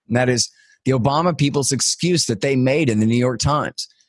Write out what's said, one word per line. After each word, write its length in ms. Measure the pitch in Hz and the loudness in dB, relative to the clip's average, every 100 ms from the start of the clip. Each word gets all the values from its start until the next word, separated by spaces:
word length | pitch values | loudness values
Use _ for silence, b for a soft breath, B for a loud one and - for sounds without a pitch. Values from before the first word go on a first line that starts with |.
| _ | _
And 120 | 120 | 0
that 100 | 127 | 2
is 220 | 127 - b b b | 0 -2 b b b
the 80 | - | -2
Obama 440 | 131 113 143 175 151 | 0 2 2 0 0
people's 360 | 143 143 135 | 0 0 -2
excuse 540 | 127 - - 175 175 - | -2 -2 -2 -2 0 0
that 160 | 110 | -2
they 120 | 139 | 0
made 340 | 135 127 147 147 | 0 2 2 2
in 120 | 107 | 2
the 60 | 110 | 2
New 100 | 120 | 2
York 240 | 123 117 | 0 0
Times. 480 | - 147 90 - - b | -2 0 -2 -8 -16 b